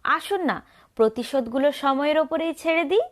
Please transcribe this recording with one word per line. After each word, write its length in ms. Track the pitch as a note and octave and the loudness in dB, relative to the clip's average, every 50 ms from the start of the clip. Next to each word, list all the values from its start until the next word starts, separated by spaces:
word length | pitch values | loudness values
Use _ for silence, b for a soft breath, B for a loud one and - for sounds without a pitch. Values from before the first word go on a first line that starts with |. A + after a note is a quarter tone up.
| _ | _
আসুন 380 | - C#4 D#4+ - - G4+ F#4+ | 0 -2 -2 -2 -4 -4 -2
না, 240 | F4+ C4+ F#3+ E3 b b b b b b b | -2 -2 -4 -4 b b b b b b b
প্রতিশোধগুলো 760 | - A3+ A3 A3 B3 A#3+ - - C4+ B3 A3+ A3+ C4+ C4+ C#4+ | 2 2 2 2 -2 -8 -2 -2 -2 -2 0 -2 2 2 2
সময়ের 460 | C#4 - - C#4 C4+ C4+ C#4+ D4 D4+ | 0 2 0 0 0 2 0 2 2
ওপরেই 360 | D#4 D#4 - D#4+ D#4+ D#4+ E4 D4+ | 2 2 0 0 -2 -2 -2 -4
ছেড়ে 300 | - - E4 E4 E4 E4+ | -4 -2 0 0 0 2
দিই। 180 | C#4 F4+ G#4+ E5+ F#5 | 2 2 0 0 0